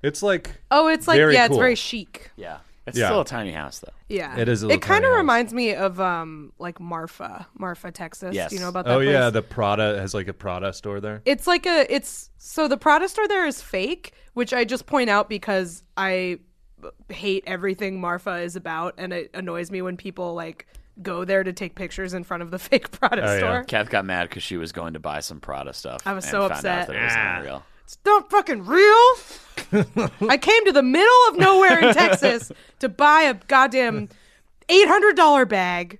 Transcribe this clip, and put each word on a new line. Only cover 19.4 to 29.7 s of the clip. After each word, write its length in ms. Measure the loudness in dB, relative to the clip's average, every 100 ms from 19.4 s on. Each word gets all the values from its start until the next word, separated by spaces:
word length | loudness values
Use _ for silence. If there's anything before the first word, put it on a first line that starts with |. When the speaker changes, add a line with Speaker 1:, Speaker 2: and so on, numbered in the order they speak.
| -10 -10 -10
Speaker 2:
me 120 | -10
when 120 | -10 -10
people, 360 | -14 -10 -10
like, 320 | -10 -12 -16 -20 -20 _ _
go 220 | -12 -10 -2
there 180 | -2
to 100 | -2
take 220 | -8 -12 -12
pictures 380 | -14 -10 -10 -10
in 80 |
front 180 | -10 -12
of 80 | -10
the 80 | -12
<laughs> 80 | -2
fake 200 | -2 -2
Prada 300 | -4 -2 0
Speaker 1:
Oh, 100 | 0
yeah. 40 | 0
Speaker 2:
store. 260 | 0 -2 -4
Speaker 3:
Kath 240 | -4 -2
got 120 | -4 -2
mad 260 | -4 -4
'cause 100 | -8
she 140 | -10 -8
was 140 | -8
going 220 | -10 -10
to 60 | -10
buy 200 | -10 -10
some 200 | -10 -14
Prada 340 | -12 -10 -12
stuff 280 | -14 -14 -10 -8
Speaker 2:
I 60 |
was 100 | -8 -6
Speaker 3:
and 60 |
Speaker 2:
so 80 | -4
Speaker 3:
found 100 | -2
Speaker 2:
upset. 260 | -4 -4 -4
Speaker 3:
out 60 | -6
that 80 | -4
it 80 |
was 100 | -2 -2
Speaker 1:
Ah. 180 | -2 -4
Speaker 3:
not 80 |
real. 200 | -8 -14 -16 _ -20
Speaker 2:
It's 120 | -6 2
not 240 | 2 2
fucking 360 | -2 0 -6 0
real. 380 | 6 8 8 8 4 -4 -20 -18 -16 -2